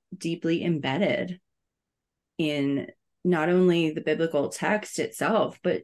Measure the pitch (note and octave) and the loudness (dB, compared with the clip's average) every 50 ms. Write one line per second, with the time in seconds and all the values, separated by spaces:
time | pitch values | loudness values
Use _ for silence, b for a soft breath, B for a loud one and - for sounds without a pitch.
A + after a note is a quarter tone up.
0 | _ - F#3 - - E3+ E3+ - - E3 E3+ E3 - F3 E3 C#3+ C3+ C3+ C3 E3+ | _ -20 -16 -8 -6 -6 -6 -4 -2 -2 -2 0 0 0 -2 -2 -2 -2 -2 0
1 | G3+ D3+ - - - F3+ F3+ - _ _ _ _ _ _ _ _ _ _ _ _ | 0 0 0 -2 -4 -6 -10 -12 _ _ _ _ _ _ _ _ _ _ _ _
2 | _ _ _ _ _ _ _ - D#3+ D3+ D3 C#3+ C#3 C#3 C#3+ C3+ - - - _ | _ _ _ _ _ _ _ -4 -2 -2 0 0 0 0 -2 -2 -4 -6 -14 _
3 | _ _ _ _ - F3+ F3 D#3 D#3 F3 F3 F#3 F#3 F3+ E3+ E3+ E3 D#3 D#3 E3 | _ _ _ _ 0 2 2 2 4 4 4 4 6 6 4 4 2 0 -2 -2
4 | - D3+ D3+ D#3+ E3 E3 - C#3+ C#3 - - - - E3+ G#3 G#3 - - - - | 0 0 0 2 0 0 0 0 -2 -2 -4 -4 -2 0 0 0 -2 -6 -6 -6
5 | C#3 - - - C#3 E3 A3+ G3+ - - - - - F3+ - - | -6 -6 -4 -4 -2 0 2 2 0 0 -4 -4 -2 -2 -2 -2